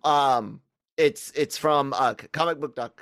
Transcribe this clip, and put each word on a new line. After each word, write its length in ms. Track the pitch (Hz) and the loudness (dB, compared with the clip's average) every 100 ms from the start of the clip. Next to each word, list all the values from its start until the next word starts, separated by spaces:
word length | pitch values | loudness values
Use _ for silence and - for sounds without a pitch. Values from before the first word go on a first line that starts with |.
um, 580 | 151 147 139 123 104 - _ _ _ - | 2 4 4 2 -2 -14 _ _ _ 2
it's, 340 | 151 - - 139 | 2 2 -10 -4
it's 240 | 143 - | -4 -2
from, 340 | 156 147 139 | 2 2 2
uh, 220 | 120 127 110 | 0 0 -2
c-, 60 | - | -10
comicbook 440 | 151 165 156 143 | -4 -2 -2 -8
dot 180 | 123 117 _ | -8 -10 _